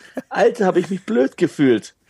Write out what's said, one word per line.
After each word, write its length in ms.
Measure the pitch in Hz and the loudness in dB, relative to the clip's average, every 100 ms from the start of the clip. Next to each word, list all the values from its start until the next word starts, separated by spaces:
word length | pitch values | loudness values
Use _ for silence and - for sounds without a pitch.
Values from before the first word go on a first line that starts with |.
| - - - | -12 -14 -8
Alter, 380 | - 466 - 190 | 0 0 2 0
hab 100 | 185 | 0
ich 120 | 175 | -2
mich 160 | 190 | -8
blöd 320 | - 226 269 - | -4 -2 -2 0
gefühlt. 600 | 170 - 139 110 - _ | -4 2 2 2 -2 _